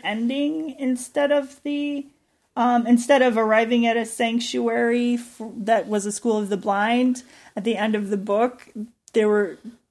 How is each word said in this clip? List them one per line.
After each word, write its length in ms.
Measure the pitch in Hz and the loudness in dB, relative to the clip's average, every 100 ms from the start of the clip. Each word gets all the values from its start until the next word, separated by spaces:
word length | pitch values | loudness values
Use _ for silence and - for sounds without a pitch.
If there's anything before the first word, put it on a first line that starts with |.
ending. 720 | 196 214 233 277 294 320 311 277 | -6 -2 -2 -2 -2 -4 -8 -6
Instead 540 | 262 247 - 294 285 | -4 -4 -4 -2 2
of 280 | 294 269 - | 0 -2 -10
the, 420 | 285 285 294 285 277 _ _ _ _ - | -8 -6 -4 -6 -10 _ _ _ _ -2
um, 300 | 240 240 233 | 2 2 4
instead 360 | 240 - 277 | 2 6 4
of 140 | 254 220 | 6 4
arriving 500 | 220 220 226 240 233 | 2 2 4 2 2
at 100 | 233 | 0
a 80 | |
sanctuary 1080 | 226 - 233 233 233 254 233 233 233 240 240 | -4 -2 -2 -2 -2 -2 -2 0 2 2 2
f-, 260 | 240 - - 220 - | -2 -4 -16 -14 -8
that 280 | 202 220 202 | 0 0 0
was 160 | 214 202 | -4 -2
a 60 | |
school 240 | 202 240 214 | -4 -2 0
of 100 | 196 | -2
the 80 | 202 | -4
blind, 680 | 208 196 214 240 254 247 - - - - | -2 0 2 2 2 -2 -8 -20 -14 -6
at 80 | |
the 120 | 214 202 | -4 -2
end 180 | 220 | -2
of 160 | 208 196 | -2 -2
the 60 | 202 | -4
book, 520 | 202 202 247 247 - 214 220 _ - | -2 0 0 -2 -18 -14 -14 _ -4
there 160 | 233 214 | 0 2
were 300 | 208 190 - 220 - _ | 2 0 -6 -18 -20 _